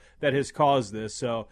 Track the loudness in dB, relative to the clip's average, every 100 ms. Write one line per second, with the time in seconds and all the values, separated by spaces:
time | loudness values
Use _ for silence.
0 | -16 -4 0 0 -2 2 4 4 0 -6
1 | -8 -6 -4 -4 -6